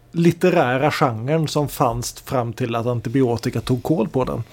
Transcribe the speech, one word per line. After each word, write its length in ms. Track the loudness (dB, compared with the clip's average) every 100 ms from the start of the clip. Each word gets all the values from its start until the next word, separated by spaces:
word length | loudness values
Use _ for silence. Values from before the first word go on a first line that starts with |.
| _
litterära 800 | 2 2 4 2 4 2 2 0
genren 560 | 2 0 0 -2 0 0
som 220 | -2 -2
fanns 440 | 0 0 0 -6 -10
fram 320 | -4 -2 -2
till 220 | -4 -4 -2
att 100 | -2
antibiotika 760 | -2 -2 2 2 0 -2 -4
tog 220 | -2 -2
kål 240 | 0 -2 0
på 140 | -2
den. 200 | -2 -4 -8